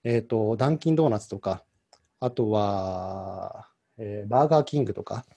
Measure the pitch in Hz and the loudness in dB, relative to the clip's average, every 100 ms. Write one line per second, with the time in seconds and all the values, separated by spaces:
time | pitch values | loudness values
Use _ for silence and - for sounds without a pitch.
0 | 120 117 113 113 107 113 131 151 165 160 | 0 0 0 0 0 2 0 2 2 4
1 | 156 110 - 98 - 95 - _ _ _ | 4 2 -4 -8 -6 -6 -8 _ _ _
2 | _ _ 127 127 113 107 101 101 95 92 | _ _ -4 -2 0 2 0 -2 -4 -6
3 | 92 95 95 95 - - - _ _ - | -8 -8 -10 -10 -12 -14 -20 _ _ -12
4 | 107 104 104 123 151 156 151 147 123 - | -10 -8 2 4 6 4 4 0 -2 -4
5 | - 120 - | -8 -10 -10